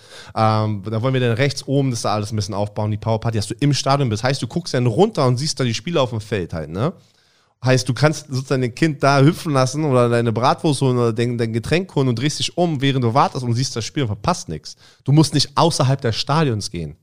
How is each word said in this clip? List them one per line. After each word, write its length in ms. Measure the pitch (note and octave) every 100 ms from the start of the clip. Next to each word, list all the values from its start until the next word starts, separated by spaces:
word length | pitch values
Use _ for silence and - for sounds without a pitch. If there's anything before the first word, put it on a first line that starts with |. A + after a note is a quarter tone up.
| - - - -
Ähm, 460 | A2 A2 G#2+ G#2
da 160 | G2 A2
wollen 140 | B2+
wir 60 | C3
dann 100 | B2
rechts 340 | A2+ C#3+ - -
oben 260 | C#3 C#3
das 100 | A2+
da 100 | A#2
alles 180 | G#2+ G2+
ein 60 | A2
bisschen 160 | G2
aufbauen, 380 | G2+ G#2 G#2+ G#2+
die 80 | G#2+
Power 220 | A#2 A2
Party, 180 | A#2 A2+
dass 80 | -
du 80 | -
im 140 | C#3+
Stadion 380 | C3+ C3+ C#3 C3
bist. 120 | G#2
Heißt, 200 | B2+ C#3+
du 40 | A#2
guckst 280 | F3 E3+
dann 100 | C3+
runter 420 | B2 G#2+ A3 F3 B2+
und 120 | B2
siehst 200 | D#3+ -
da 60 |
die 80 | B2+
Spieler 300 | A2 - E3
auf 80 | B2
dem 100 | A#2
Feld 320 | - G#2+ E2
halt, 160 | E2+ D2+
ne? 240 | F2 C#3+ - _ _ _ _ _ _
Heißt, 240 | B2 B2+ -
du 40 |
kannst 360 | A2+ D3 D#3 -
sozusagen 340 | B2+ C3+ C3
dein 120 | B2 A#2+
Kind 260 | D#3+ C#3
da 180 | C#3 C#3+
hüpfen 320 | C#3 F3+ E3+
lassen 300 | C#3 C3 D3
oder 260 | D#3 B2+ A#2+
deine 220 | A#2 A#2
Bratwurst 500 | A2+ C3 E3+ E3+ C#3
holen 160 | C3+ B2
oder 160 | A#2
dein, 240 | A2+ A#2+ A#2+
dein 160 | A2+
Getränk 400 | A2+ - D#3+ F#3+ -
holen 100 | C3
und 100 | A2+
drehst 220 | D3 -
dich 180 | B2+ -
um, 240 | F3 D3
während 220 | C#3 C3+
du 120 | A#2+
wartest 280 | B2+ F3 -
und 100 | B2
siehst 200 | A#2 C3
das 100 | A#2
Spiel 200 | A2 D3+
und 20 | A#2+
verpasst 420 | G2+ - F3+ -
nichts. 280 | D#2 - - - _
Du 80 | -
musst 240 | D3 D#3
nicht 220 | - - -
außerhalb 440 | E3 - C3 C3+
des 140 | A#2
Stadions 560 | G#2 - D3 D3+ G#2 -
gehen. 240 | F2 D#2 D#2